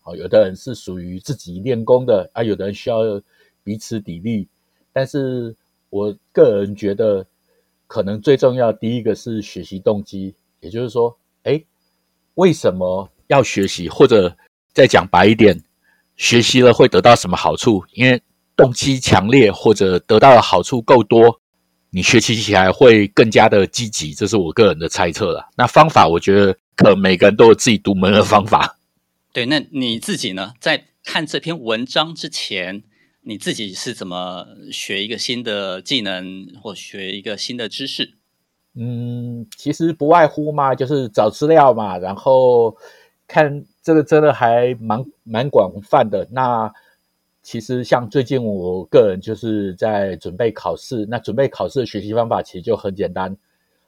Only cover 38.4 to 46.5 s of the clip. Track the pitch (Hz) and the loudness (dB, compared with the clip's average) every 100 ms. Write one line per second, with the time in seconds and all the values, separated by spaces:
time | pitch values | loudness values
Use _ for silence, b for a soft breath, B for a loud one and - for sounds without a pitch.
38.4 | _ _ _ - 117 120 120 120 120 120 | _ _ _ -14 -12 -10 -10 -12 -12 -14
39.4 | 110 - 143 147 165 160 147 170 151 - | -18 -14 -10 -6 -4 -4 2 4 2 0
40.4 | 151 151 139 131 131 143 123 117 107 - | -6 -4 -2 -2 -4 -4 -4 -2 -2 0
41.4 | 151 160 139 113 107 92 92 98 - 131 | 2 4 4 2 -2 -6 -8 -6 0 2
42.4 | 127 123 113 110 b b b b _ - | 4 4 2 -4 b b b b _ 0
43.4 | 151 143 - _ - 160 147 156 151 123 | 0 -2 -16 _ 0 2 4 2 2 2
44.4 | 120 120 123 123 113 110 - _ - 110 | 2 2 0 -4 -6 -6 -8 _ -10 -6
45.4 | 139 135 95 98 101 151 113 98 90 123 | -2 0 0 -2 -2 0 0 -4 -6 -4
46.4 | 127 | -2